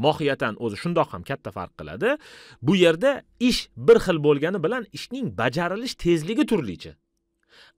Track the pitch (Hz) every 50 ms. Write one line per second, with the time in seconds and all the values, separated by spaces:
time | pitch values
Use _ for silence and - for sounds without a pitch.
0 | 120 151 147 - 156 139 131 - - 113 104 - 120 113 101 - - 175 175 170
1 | 143 - - 87 87 - 139 - - 110 - 98 87 - _ - 80 73 82 107
2 | 175 240 294 302 - - - - - - - - 113 139 202 185 175 165 160 160
3 | 196 185 - - - _ _ - 240 247 220 - - - - 113 123 156 233 226
4 | - 185 175 151 143 147 147 139 147 175 196 196 147 170 247 254 214 - - 135
5 | - - 240 277 247 143 95 87 113 131 123 170 175 175 185 214 247 247 - -
6 | - 170 175 165 151 175 226 262 302 - 233 185 135 98 87 - - 80 73 _
7 | _ _ _ _ _ _ _ _ _ _ _ - - - _